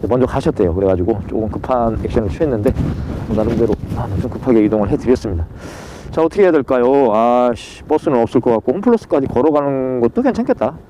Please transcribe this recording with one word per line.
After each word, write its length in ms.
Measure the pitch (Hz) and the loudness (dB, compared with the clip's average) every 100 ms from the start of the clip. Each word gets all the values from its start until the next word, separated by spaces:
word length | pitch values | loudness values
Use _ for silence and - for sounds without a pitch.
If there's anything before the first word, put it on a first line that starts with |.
| - | 0
먼저 180 | 127 127 | 0 0
가셨대요. 480 | 139 165 - 92 | 0 -2 0 0
그래가지고 460 | 85 95 92 92 104 82 | 2 2 2 0 -2 -4
조금 220 | 107 110 | -4 -4
급한 480 | 98 - 127 117 110 | -6 -2 0 0 -2
액션을 260 | - 120 104 | -2 -2 -2
취했는데, 420 | - 160 113 101 - - - - - - | -2 -2 0 -2 -2 -4 -4 -8 -8 -4
뭐, 80 | 107 | -2
나름대로, 380 | 107 113 117 101 - - | 0 0 0 0 -4 -6
아, 100 | 117 101 | -4 -4
좀 80 | 120 | -4
급하게 340 | - 131 113 107 | -4 2 4 4
이동을 240 | 107 101 | 2 0
해드렸습니다. 560 | 139 110 135 110 87 82 - - - - - - | -2 0 0 0 -6 -6 -10 -16 -16 -16 -16 -8
자, 120 | - | -2
어떻게 200 | 165 - | 0 4
해야 80 | 185 | 4
될까요? 600 | 156 127 127 123 139 127 | 4 2 2 4 4 4
아씨, 720 | 104 120 123 123 117 - - | 4 4 4 2 0 -10 -18
버스는 360 | - 151 165 127 | -2 0 2 2
없을 180 | 117 131 | 2 2
것 100 | 127 | 2
같고 220 | 110 120 | 0 0
홈플러스까지 540 | 175 226 233 - 151 135 | 0 2 0 2 -2 0
걸어가는 720 | 120 147 151 143 135 131 127 | 2 2 2 0 -2 -2 0
것도 200 | 120 - | 0 2
괜찮겠다. 520 | 254 202 262 240 113 165 | 0 0 -2 0 -2 -4